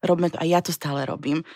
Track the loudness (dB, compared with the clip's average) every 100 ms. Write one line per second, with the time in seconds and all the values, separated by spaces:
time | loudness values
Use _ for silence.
0 | 2 2 2 0 2 2 2 -4 -4 -2
1 | -4 -4 -2 -2 -4